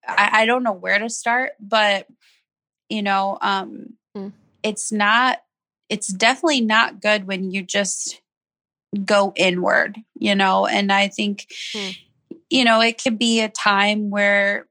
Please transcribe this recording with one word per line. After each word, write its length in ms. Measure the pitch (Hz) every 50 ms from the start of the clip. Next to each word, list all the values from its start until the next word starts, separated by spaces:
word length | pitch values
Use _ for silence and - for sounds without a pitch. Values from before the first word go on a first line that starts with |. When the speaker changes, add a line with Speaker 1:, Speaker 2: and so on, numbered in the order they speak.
| _
Speaker 1:
I, 360 | - - - 208 208 - 214 220
I 40 |
don't 160 | 220 240 254 254
know 100 | 233 202
where 260 | 180 175 185 190 202
to 120 | 214 226
start, 420 | 226 - - 233 233 247 254 269 - _
but, 480 | 208 202 226 220 214 208 202 196 202 _ _ _ _ _ _ _ _ _ _ _ _ _ _ _ _ _
you 140 | 226 214 202
know, 340 | 202 196 196 196 196 196 -
um, 540 | - 202 196 196 190 220 214 - - - - _ _ _ _
Speaker 2:
Mm. 160 | 208 196 202 196 _ _ _ _ _ -
Speaker 1:
it's 300 | 214 208 - - - 220
not, 500 | 208 208 202 220 233 254 262 247 - _ _ _ _ _ _ _ _ _ _
it's 200 | 214 208 - -
definitely 520 | 196 185 226 226 262 262 - 330 294 262
not 400 | 226 214 214 220 226 - - 202 -
good 240 | 208 214 214 196
when 240 | 190 196 185 190 190
you 120 | 180 196 190
just 580 | 180 - 202 202 190 - - - - - - _ _ _ _ _ _ _ _ _ _ _ _ _ _ - 202 196
go 280 | 185 208 202 202 196 196
inward, 640 | - 208 185 180 180 180 - - - - - 202 220 220 _ _
you 200 | - 220 208 202
know? 300 | 196 196 190 190 190 196
And 260 | 202 113 202 202 196 196
I 160 | 196 202 202
think, 380 | 196 - 214 208 202 196 - _ - - - - -
Speaker 2:
Mm. 220 | 214 202 190 185 - _ _ _ _ _ _ - - _ _
Speaker 1:
you 160 | - 254 254
know, 160 | 233 226 220
it 220 | 226 226 226 - -
could 160 | 269 226 208
be 220 | 240 233 226 226
a 80 | 220 214
time 600 | 214 - - 208 202 196 202 208 214 214 208 202
where 580 | 196 202 202 202 202 202 202 202 202 202 - _